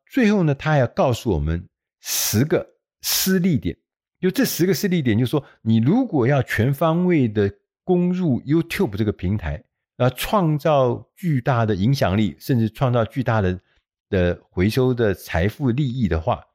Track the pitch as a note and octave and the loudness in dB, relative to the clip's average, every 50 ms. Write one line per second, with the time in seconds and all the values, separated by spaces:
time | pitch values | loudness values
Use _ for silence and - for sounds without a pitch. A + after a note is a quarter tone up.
0 | _ _ - C4+ A#3+ G3+ G#3+ G3+ F3 D3+ C#3 - - D#3 D#3 C#3+ B2 A2+ - - | _ _ -2 0 2 2 2 2 2 0 -2 -2 -2 0 2 2 0 0 0 0
1 | F3+ C3+ A#2+ - - A#2+ F#2 D2+ C#2+ D#2 E2 F2 F#2 - _ _ _ _ _ _ | 0 0 0 -2 -2 -2 -2 0 -2 -2 -4 -4 -6 -12 _ _ _ _ _ _
2 | - - - - - - - A2 C#3 D#3 F#3 - - - _ _ _ _ _ _ | -10 -8 -6 -4 -4 -2 0 0 0 0 0 -2 -4 -6 _ _ _ _ _ _
3 | - - - - - F#3 F#3+ F#3+ F3 G3 D#3+ G#2 - E2+ - - _ _ _ _ | -6 -4 -4 -2 0 0 0 2 2 0 0 0 -2 -4 -8 -8 _ _ _ _
4 | _ _ _ _ - F#3 F#3 - B3 - - - E3+ F#3 F3+ - - G3 F3+ F3 | _ _ _ _ -2 -2 0 0 0 0 0 0 0 0 0 0 -2 -2 0 0
5 | C#3 B2 G2+ A2 B2+ A#2 - D3 - - _ _ - A2+ A2+ A2+ A2+ C3+ G3 B3+ | 0 2 2 2 0 0 -2 -4 -4 -8 _ _ 0 2 2 4 4 4 2 2
6 | C4+ A3 - C#3 A2 B2 D3 C3+ - - - - A2 C#3 C#3+ - E3+ D#3+ D#3+ E3+ | 0 0 0 0 2 2 2 0 0 -2 -2 0 0 0 0 0 0 0 0 2
7 | F3+ F3+ F3 D3+ B2+ A2+ G#2 G#2+ G2+ G2+ - _ _ _ _ _ _ - F3+ F3+ | 2 2 2 2 2 0 0 0 0 0 -2 _ _ _ _ _ _ 0 0 2
8 | F3 F3+ F3+ F3+ F#3 D#3 A#2+ - - B2+ D3 E3 E3 E3 - - G3 A2+ G2 G2 | 2 0 0 0 0 0 0 -2 0 0 0 0 0 -2 -2 -4 -4 -2 -2 -2
9 | A2 G#2 F#2+ - - F2 G#2+ G#2 - D#2 C#2+ - - _ _ _ _ _ _ - | -2 -2 -2 -2 -2 -2 -2 -2 -4 -6 -8 -10 -12 _ _ _ _ _ _ -2
10 | B2 B2 - - - - A3 G#3+ F3+ D#3 D3+ C#3+ - E3 D3+ C#3 C3 B2 A#2 G#2+ | -2 0 0 -2 -4 -2 0 0 2 0 0 0 0 2 2 2 2 2 0 -4
11 | G#2+ _ _ - - E3+ D3 B2+ - D3 C3 A#2 A2+ G#2+ G#2+ F2 G2 B2+ C#3+ C3+ | -8 _ _ -8 -4 -2 -2 0 0 0 0 0 0 0 0 0 2 0 2 2
12 | B2 F2+ F#2 A2 G#2+ F2+ C#2 - - - C#3 A#2 A2+ G#2+ - - C#3+ B2 A#2+ A#2+ | 0 2 2 2 0 0 -4 -6 -4 -2 0 0 0 0 -2 -2 -2 0 0 0
13 | A2 - - C3 A#2+ C3 A2+ A2 G2 F#2 F#2 F#2 - _ _ _ _ _ _ _ | 0 -2 -4 -4 -2 0 0 0 0 0 -2 -4 -8 _ _ _ _ _ _ _
14 | _ - G#2 F#2 F2+ F2 E2+ - _ _ - F#2 F2+ G#2+ A2 C3 B2+ B2+ B2+ A#2 | _ -2 0 2 2 0 0 -4 _ _ -2 0 0 0 2 2 0 0 0 0
15 | A#2+ G2+ F#2+ - - - - E2 E2+ G#2 - - D3 B2 A2+ C#3 D3+ B2+ A#2+ C3+ | 0 0 -2 -2 -6 -4 -2 -2 0 -2 -2 -2 -2 -2 0 -2 -2 -4 -2 -2
16 | A#2 E2 E2 D#2+ D#2 B2 A2 - - _ | -2 -2 -2 -2 -2 -2 -4 -4 -8 _